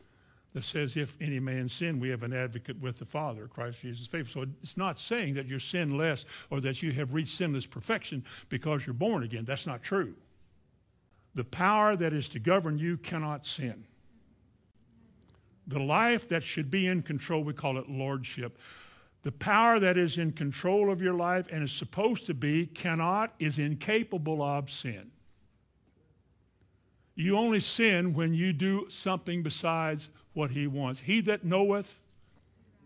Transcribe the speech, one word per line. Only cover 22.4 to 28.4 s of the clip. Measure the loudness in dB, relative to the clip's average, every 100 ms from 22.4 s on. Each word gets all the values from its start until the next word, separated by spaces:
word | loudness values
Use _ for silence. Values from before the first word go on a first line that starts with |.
| 0 2 0
cannot, | -4 -2 0 2 2 0 -2
is | -2 0
incapable | -2 -2 2 2 2 -2 -2 0
of | 0 0 -4
sin. | -6 -8 -8 -12 -20 -20 _ _ _ _ _ _ _ _ _ _ _ _ _ _ _ _ _ _
You | -2 4 4
only | 6 4
sin | 2 4 6 6 4
when | 2 2
you | 4